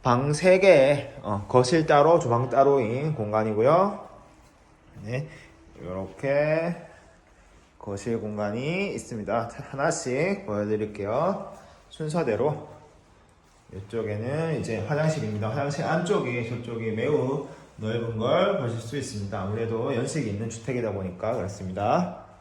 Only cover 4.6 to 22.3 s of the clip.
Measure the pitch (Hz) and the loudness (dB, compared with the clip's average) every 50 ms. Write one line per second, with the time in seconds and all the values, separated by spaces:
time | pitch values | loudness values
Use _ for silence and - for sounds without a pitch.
4.6 | _ _ _ _ _ - - 107 98 107 123 131 151 - - - - - - - | _ _ _ _ _ -20 -20 -14 -10 -6 -4 -4 -6 -6 -12 -20 -20 -20 -20 -20
5.6 | - - - - - 87 92 95 95 95 - - - 135 139 143 147 151 156 160 | -20 -20 -20 -14 -12 -8 -8 -6 -8 -8 -10 -6 -2 0 2 2 2 2 2 0
6.6 | 165 175 170 - - - - - - - - _ _ _ _ _ - _ _ - | 0 -2 -4 -6 -10 -20 -20 -20 -20 -20 -20 _ _ _ _ _ -20 _ _ -20
7.6 | _ _ _ _ - 107 101 98 - 120 117 110 101 107 107 104 104 104 - 117 | _ _ _ _ -10 -8 -8 -6 -4 -4 -4 -4 -4 -6 -6 -4 -4 -4 -2 -4
8.6 | 131 151 170 185 202 196 - - - - 123 110 104 - 104 117 110 - - - | -4 -4 -2 -2 -4 -4 -6 -8 -8 -8 -10 -8 -4 -2 -2 -2 -2 -4 -10 -14
9.6 | 131 - - 135 139 165 151 - - 127 123 135 160 190 196 196 - - 104 104 | -14 -12 -6 -2 0 0 0 -2 -2 -2 -2 0 0 0 -2 -4 -4 -6 -4 -2
10.6 | 104 104 107 107 107 104 104 - 98 98 113 135 160 185 202 - - - - - | 0 0 0 -2 -2 -4 -6 -6 -4 -2 0 0 0 0 -2 -4 -6 -12 -14 -18
11.6 | - - - - _ - - - 160 151 151 175 160 127 107 101 120 151 143 - | -20 -20 -20 -20 _ -20 -12 -8 -6 -2 -2 0 0 0 0 2 2 0 0 -2
12.6 | - - - - - - - - _ _ _ _ _ _ _ _ _ _ _ _ | -8 -16 -18 -20 -20 -20 -20 -20 _ _ _ _ _ _ _ _ _ _ _ _
13.6 | _ _ - 95 101 104 113 117 107 104 104 104 113 123 143 156 165 165 160 120 | _ _ -16 -14 -14 -8 -6 -4 -4 -4 -4 -4 -4 -4 -2 -2 -2 -2 -2 -4
14.6 | - 113 113 104 98 104 147 147 156 160 156 143 113 107 107 101 107 110 123 143 | -2 -4 -4 -4 -2 -2 -2 0 0 0 0 -2 -4 -4 -4 -4 -4 -4 -2 -2
15.6 | 139 143 143 - 127 117 151 165 175 - 135 - - 123 120 120 117 110 120 110 | -4 -4 -4 -4 -2 -2 0 0 0 0 0 0 0 -2 -4 -4 -4 -4 -6 -8
16.6 | - 120 117 110 110 113 107 107 123 143 151 131 127 131 139 147 - - - - | -8 -8 -8 -6 -4 -4 -2 -2 0 0 0 0 0 0 -2 -4 -6 -8 -14 -18
17.6 | - - - - 104 110 117 120 117 117 110 107 110 123 151 170 196 202 190 - | -20 -20 -14 -8 -6 -4 -2 -2 -4 -4 -4 -2 0 2 4 4 4 2 0 0
18.6 | 127 113 110 113 - - - 143 113 - - 104 98 98 110 101 95 98 107 113 | -2 -4 -4 -6 -8 -6 -6 -6 -6 -6 -8 -8 -6 -6 -6 -6 -4 -4 -4 -4
19.6 | 117 113 117 110 120 139 135 117 127 - - 160 127 107 98 101 113 117 - - | -2 -2 -2 -2 -2 -2 -2 -2 -2 -2 -2 -2 -2 -2 -4 -4 -6 -6 -8 -8
20.6 | - - 127 123 113 107 98 98 92 92 85 - - 107 123 120 90 98 101 - | -6 -4 -4 -2 -2 -2 -2 -4 -6 -6 -6 -4 -4 -2 -2 -2 -4 -6 -8 -8
21.6 | 95 92 92 98 101 110 139 170 180 180 - - - - | -8 -8 -4 -2 2 2 2 2 2 0 -6 -12 -16 -20